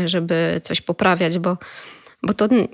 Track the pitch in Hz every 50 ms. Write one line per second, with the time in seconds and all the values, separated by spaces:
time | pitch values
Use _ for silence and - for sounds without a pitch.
0 | 180 165 175 180 170 170 175 165 165 165 170 170 - - 175 - - - 175 -
1 | - 185 180 175 185 160 170 180 170 180 180 175 - - - - - - - -
2 | - - - - - - 208 - 208 214 254 233 185 -